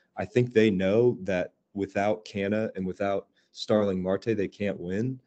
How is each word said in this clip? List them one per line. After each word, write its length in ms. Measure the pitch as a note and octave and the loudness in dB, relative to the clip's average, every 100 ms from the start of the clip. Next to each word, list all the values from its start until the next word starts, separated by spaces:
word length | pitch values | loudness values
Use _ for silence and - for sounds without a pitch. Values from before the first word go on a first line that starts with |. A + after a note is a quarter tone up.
| _ - | _ -10
I 80 | |
think 300 | F#2+ B2 B2 | -2 0 2
they 160 | A2 A2 | 4 4
know 480 | F#2 F#2+ A2 B2 - | 4 2 4 4 2
that 320 | F#2+ F2+ - - _ | -2 -2 -4 -10 _
without 500 | G2 F#2+ G#2 G2+ G#2+ | -6 -4 0 0 -2
Canha 460 | - G2+ G2 G#2+ A2 F#2+ | -6 -4 -2 -2 -2 -4
and 100 | F#2 | -6
without 420 | F2+ G2+ G2 - _ _ | -4 -4 -4 -6 _ _
Starling 500 | - - G#2+ G2+ F#2 | -12 0 2 2 0
Marte, 360 | F#2 G2 A#2+ G#2 | -2 -2 -2 -2
they 100 | F2+ | -4
can't 320 | - G2+ - | -4 -6 -4
win. 400 | F2 F#2+ B2+ C3 | -6 -4 -4 -6